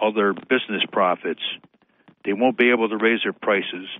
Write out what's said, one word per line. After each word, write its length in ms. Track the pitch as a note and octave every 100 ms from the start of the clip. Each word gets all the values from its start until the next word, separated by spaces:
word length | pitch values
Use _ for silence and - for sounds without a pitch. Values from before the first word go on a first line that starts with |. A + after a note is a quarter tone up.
all 120 | G#2+
their 220 | G#2+ G2+
business 480 | F2 - B2+ - G2 D#2+
profits. 500 | G#2+ F#2 F2 F2 E2 - - - _ _ _ _ _
They 100 | -
won't 240 | G2+ B2+ A#2+
be 120 | B2
able 180 | B2 A2
to 80 | G#2+
raise 240 | A2+ A2+
their 100 | G2+
prices. 560 | F#2+ - G2+ F2+ F2+ F#2 -